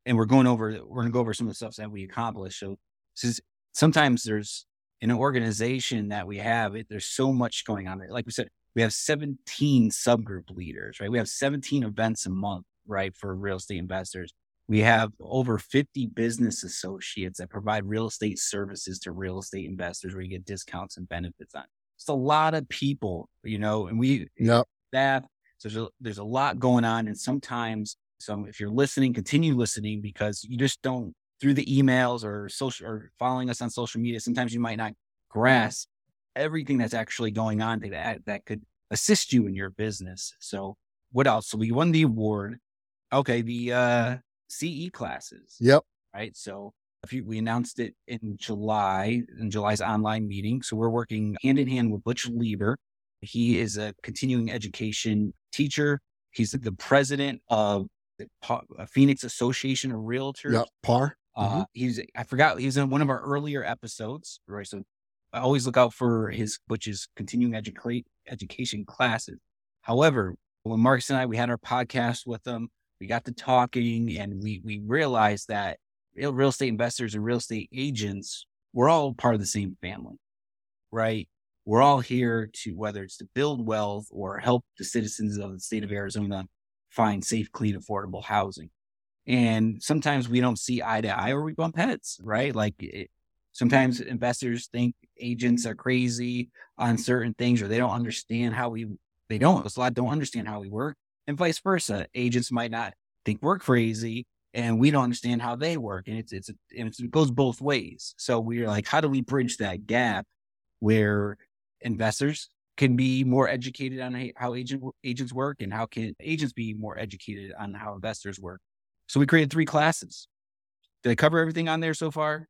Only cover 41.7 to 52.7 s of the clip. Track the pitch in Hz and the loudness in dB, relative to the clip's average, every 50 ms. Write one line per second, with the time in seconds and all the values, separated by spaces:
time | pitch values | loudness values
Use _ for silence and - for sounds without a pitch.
41.7 | 117 135 160 175 160 160 156 139 113 110 107 107 107 101 98 104 117 120 _ _ | 2 2 4 4 6 6 4 4 4 2 0 0 0 -2 -4 -6 -10 -12 _ _
42.7 | _ _ _ _ _ _ _ _ 123 139 135 127 120 120 113 117 120 120 120 120 | _ _ _ _ _ _ _ _ 0 0 2 2 2 0 0 -2 -4 -4 -2 0
43.7 | 120 123 123 120 120 120 117 120 127 127 - _ _ _ _ - - - 151 170 | 2 2 4 4 4 4 2 0 -2 -6 -10 _ _ _ _ -14 -10 -6 -6 -6
44.7 | 165 135 170 180 - - 117 85 64 65 - - - - - _ - - 120 120 | -6 -6 -8 -10 -10 -10 -8 -8 -8 -10 -12 -16 -20 -20 -20 _ -6 4 6 8
45.7 | 139 156 - _ _ _ _ _ - 101 107 107 - - - 107 95 101 101 101 | 8 8 6 _ _ _ _ _ -12 -10 -10 -10 -12 -12 -12 -12 -12 -10 -12 -14
46.7 | - _ _ _ _ _ - - 123 131 120 104 110 110 110 113 113 120 120 120 | -16 _ _ _ _ _ -14 -8 -8 -8 -6 -6 -4 -2 -2 0 0 0 -2 -2
47.7 | - - 117 98 - _ _ - 120 110 - 107 101 98 - - 110 101 107 107 | -4 -6 -6 -6 -8 _ _ -10 -10 -8 -8 -8 -10 -8 -8 -6 -6 -4 -2 0
48.7 | 107 107 101 95 95 95 98 107 120 120 120 - - - 110 104 95 107 101 104 | 2 2 2 2 2 2 0 0 0 -2 -2 -4 -8 -8 -6 -4 -2 0 2 2
49.7 | 107 104 90 - 107 107 107 107 110 110 110 104 98 98 101 107 120 135 - - | 2 2 0 0 0 0 0 0 0 0 -2 -4 -4 -4 -2 -2 -2 -2 -4 -4
50.7 | 113 110 113 117 113 120 117 - 110 107 107 104 101 - - 135 135 143 139 123 | -2 0 0 0 0 0 -2 -2 -2 -2 -2 -2 -2 0 2 4 4 4 4 2
51.7 | 131 127 120 113 107 101 - 113 120 - - 120 117 117 120 110 104 101 101 107 | 2 2 2 2 0 -2 -2 -4 -4 -4 -4 -4 -2 -2 -2 -2 -2 0 0 -2